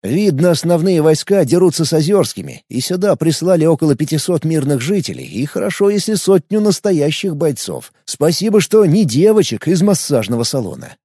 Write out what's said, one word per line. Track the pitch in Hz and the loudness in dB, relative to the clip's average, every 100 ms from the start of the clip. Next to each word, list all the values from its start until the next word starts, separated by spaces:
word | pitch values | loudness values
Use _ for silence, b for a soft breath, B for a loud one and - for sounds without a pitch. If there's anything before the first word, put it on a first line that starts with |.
Видно, | 95 147 208 139 175 | -2 0 0 2 2
основные | 156 165 175 180 175 | 2 0 0 2 2
войска | 156 156 - 196 143 | 4 2 0 0 2
дерутся | 170 180 - 160 | 4 2 2 0
с | |
Озёрскими, | 160 151 202 151 - - - _ | 0 2 2 0 -4 -12 -16 _
и | - | -8
сюда | - 185 202 170 | -4 -2 0 0
прислали | 156 156 170 180 | 0 -2 0 2
около | 156 156 160 | 2 2 2
пятисот | 135 151 160 - 170 | 0 -2 -4 -2 -2
мирных | 156 160 143 139 | 0 -2 0 -2
жителей, | 127 202 - 67 | -2 -2 -4 -10
и | 65 92 143 | -10 -8 -6
хорошо, | - 196 - 202 | -4 -6 0 0
если | 208 196 | 0 -2
сотню | 214 - 190 - 214 | -2 0 0 0 -2
настоящих | 214 185 214 175 143 147 196 147 | 0 0 0 0 0 -2 -6 -2
бойцов. | 160 127 - 69 - _ | -4 -4 -8 -10 -12 _
Спасибо, | - - 151 175 214 208 | -16 -2 0 0 2 2
что | 170 214 | 4 4
не | 196 175 180 | 4 4 2
девочек | 117 202 214 185 113 - | 4 4 4 2 -2 -2
из | 180 | 2
массажного | 202 190 - 135 95 117 | 2 0 0 -2 0 -2
салона. | 117 139 104 69 64 - | -2 -4 -6 -10 -16 -20